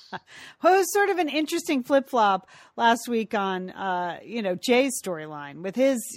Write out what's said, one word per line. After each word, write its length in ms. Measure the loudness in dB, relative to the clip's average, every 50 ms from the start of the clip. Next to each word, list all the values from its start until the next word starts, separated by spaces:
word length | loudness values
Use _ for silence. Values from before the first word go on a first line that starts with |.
| -18 -16 -16 -16 -16 _ -20 -20 -20 -20 -14 _ 4
Well, 120 | 6 6
it 20 | 6
was 160 | 4 2 2
sort 160 | 2 2 2
of 80 | 2 0
an 100 | 0 0
interesting 560 | 0 -2 -2 -2 -4 -4 -2 -2 -2 -2 0
flip-flop 640 | 2 2 2 2 2 2 2 4 4 2 0 -2 _ -20 -20 -20 -16 _ 2
last 320 | 4 4 4 2 0 -2
week 240 | -2 -2 -2 -2 -2
on, 360 | -2 -2 -2 -2 -4 -6 -8
uh, 480 | -10 -6 -4 -2 -2 -2 -2 -4 -6 -8 -12
you 180 | -10 -8 -6
know, 140 | -4 -2 -4
Jay's 380 | -2 0 2 4 4 4 2 -2 -6 -6
storyline 580 | -6 -8 -8 -8 -10 -12 -12 -12 -12 -14 -10
with 140 | -10 -8 -2
his, 240 | 2 2 2 2 0 -4 -10 -14